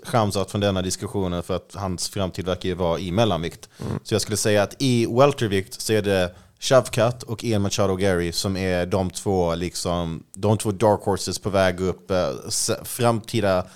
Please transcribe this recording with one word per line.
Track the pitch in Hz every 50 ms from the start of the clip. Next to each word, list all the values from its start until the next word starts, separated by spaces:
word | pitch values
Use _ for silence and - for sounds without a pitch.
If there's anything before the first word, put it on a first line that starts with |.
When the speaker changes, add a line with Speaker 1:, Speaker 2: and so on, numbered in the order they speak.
| -
Speaker 1:
Khamzat | - - 117 107 101 98 98 92 -
från | - 104
denna | 101 101 95 92
diskussionen | 90 92 - - 107 92 - 101 95 90 90 87 -
för | - 92
att | 87 - - -
hans | 95 101 95 90 80 - -
framtid | - 101 95 87 - 104 87
verkar | 92 87 - - 92
ju | 90
vara | 85 92 85 82 76
i | 95 90
mellanvikt. | 82 110 117 104 87 80 85 82 - - - - _ - -
Speaker 2:
Mm. | - - - -
Speaker 1:
Så | - 113
jag | 101
skulle | - - 107
säga | - - 110 104 104 98
att | - - -
i | 139 131 123 117 113
weltervikt | 104 113 123 139 143 127 - 120 101 98 95 95 - - -
så | - - 110
är | 107
det | 95 101 98 92 90 87 - - - - _ _
Shavkat | - - 135 127 - - - 123 107 123 123 - -
och | - 113 - -
Ian | 117 110 101
Machado | 98 95 - - 101 95 92
Gary | 90 101 98 92 87 87 85
som | 82 - - 98 95
är | 92 95 92 90 87 90
de | 90 104 95 95 87
två, | - - - 107 95 92 87 85 85
liksom, | 85 90 82 - - - 92 87 87 85 82 82 - - _ -
de | 95 104 104 110
två | 104 - 110
dark | 98 90 113 104 101 90
horses | - 104 95 - - 98 90 -
på | - 104
väg | 92 98 95 92 90 87
upp, | 92 90 82 - - -
eh, | 95 90 82 71 64 53 -
s-, | 110 - - - - - - -
framtida | - - - 120 120 117 107 - - - 110 101 98 92 90 90 - -